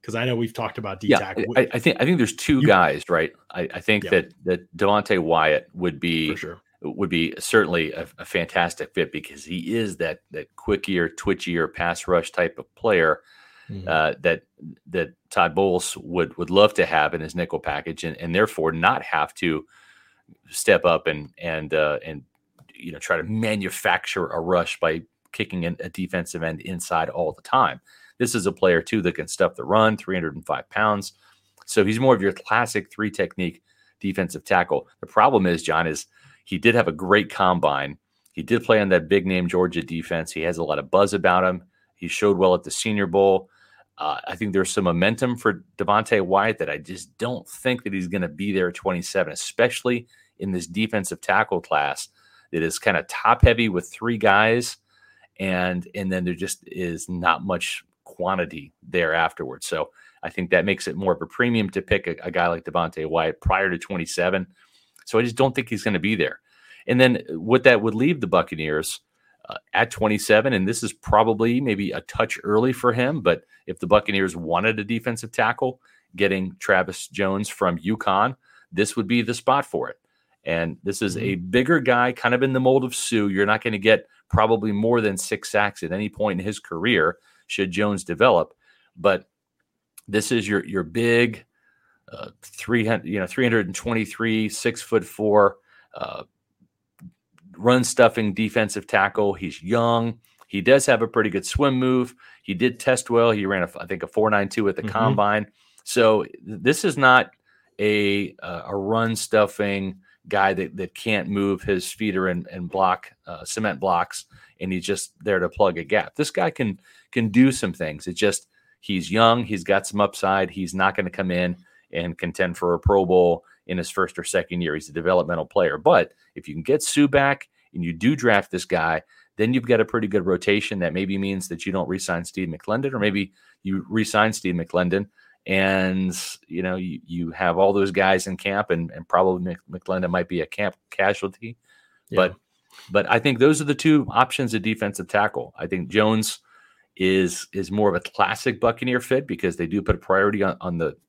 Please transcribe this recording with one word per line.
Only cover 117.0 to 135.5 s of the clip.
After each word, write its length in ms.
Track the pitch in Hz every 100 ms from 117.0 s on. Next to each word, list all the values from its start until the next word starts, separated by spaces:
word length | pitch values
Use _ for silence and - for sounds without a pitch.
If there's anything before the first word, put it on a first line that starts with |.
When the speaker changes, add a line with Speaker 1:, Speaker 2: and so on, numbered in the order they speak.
| _
Speaker 2:
can 180 | 123 113
do 220 | 107 135
some 220 | 127 98
things. 340 | 87 80 76 92
It's 140 | 87
just, 260 | 104 98 _ _ _ _
he's 300 | - 95 78
young. 340 | 107 113 120
He's 200 | 107 101
got 220 | 85 98 -
some 140 | 104
upside. 500 | 101 - 95 98 92
He's 240 | 95 90
not 220 | 95 95 98
gonna 140 | 92
come 200 | - 92
in 260 | 90 90 87 _ _ _
and 240 | 85 87 85
contend 400 | 87 80 92 85
for 180 | 87
a 40 | 85
Pro 260 | - 98
Bowl 400 | 92 92 87 82 _ _ -
in 120 | 90
his 120 | 82
first 280 | - 90 -
or 60 |
second 360 | 85 95 82 87
year. 140 | 82
He's 140 | 78 73
a 40 |
developmental 540 | 76 82 90 78 82 76
player. 320 | 101 85 76
But 340 | 113 143 - _ _
if 120 | - -
you 60 |
can 80 | 76
get 200 | 80 151
Suh 240 | - 147 143
back 420 | 139 139 139 - _ _
and 80 | 87
you 100 | 85
do 220 | 82 110 147
draft 340 | 117 101 -
this 140 | 92
guy, 380 | - 87 80 80 _ _ _ -
then 180 | 110
you've 120 | 127 117
got 140 | 113
a 40 |
pretty 240 | 110 117 104
good 180 | 101 90
rotation. 520 | 90 104 101 - 101
That 140 | 87
maybe 240 | 87 95 98
means 320 | 98 98 90
that 160 | 85
you 80 | -
don't 160 | 95 73
re-sign 360 | 92 - 85
Steve 240 | 85 - 90
McLendon, 440 | 78 - 113 139
or 60 | 131
maybe 340 | 104 98 98 _ _ _
you 220 | 95 95 -
re-sign 440 | 110 104 107 110
Steve 220 | 107 92
McLendon, 520 | 87 82 87 90 95 101 _ _ _
and, 680 | -